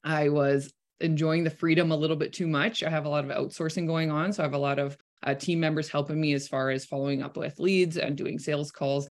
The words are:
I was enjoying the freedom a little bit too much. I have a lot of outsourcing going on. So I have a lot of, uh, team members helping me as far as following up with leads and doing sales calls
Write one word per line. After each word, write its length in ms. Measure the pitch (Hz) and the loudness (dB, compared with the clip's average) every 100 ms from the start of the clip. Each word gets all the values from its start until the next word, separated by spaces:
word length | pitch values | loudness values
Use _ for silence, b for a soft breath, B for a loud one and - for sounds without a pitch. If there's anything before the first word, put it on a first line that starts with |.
I 260 | 151 156 147 | 0 2 2
was 440 | 147 139 139 139 _ _ _ | 4 4 2 0 _ _ _
enjoying 440 | 165 156 160 165 | 0 2 2 2
the 60 | 165 | 0
freedom 420 | 156 165 160 165 | 0 2 4 4
a 60 | 156 | 2
little 180 | 156 160 | 0 0
bit 180 | - | -2
too 140 | - 170 | -2 0
much. 360 | 147 190 226 | 2 0 -2
I 60 | 160 | -2
have 160 | 160 147 | -2 -2
a 40 | |
lot 140 | 147 | -2
of 80 | 139 | -2
outsourcing 560 | - - - 160 165 165 | -4 -4 -4 -4 -2 0
going 240 | 165 160 | 0 0
on. 220 | 151 180 | 0 0
So 100 | 202 | 0
I 20 | 151 | -2
have 80 | |
a 40 | 143 | 0
lot 220 | 139 139 | 0 0
of, 180 | 143 143 _ _ | -2 -6 _ _
uh, 100 | - | -4
team 260 | 139 - 170 | -2 0 2
members 300 | 160 156 151 | 2 0 0
helping 300 | 147 143 156 | -2 -2 0
me 140 | 156 | 2
as 140 | 143 139 | 0 0
far 220 | 135 135 | -2 0
as 160 | 135 - | -2 -4
following 360 | 139 139 139 | -4 -2 -2
up 160 | 135 - | -4 -6
with 220 | - - | -8 -2
leads 380 | 180 190 175 165 | 2 4 4 2
and 200 | - 143 | -2 -2
doing 220 | - 151 | -4 -4
sales 320 | 147 147 147 | -2 -2 -4
calls 360 | - 139 139 139 | -4 0 0 -2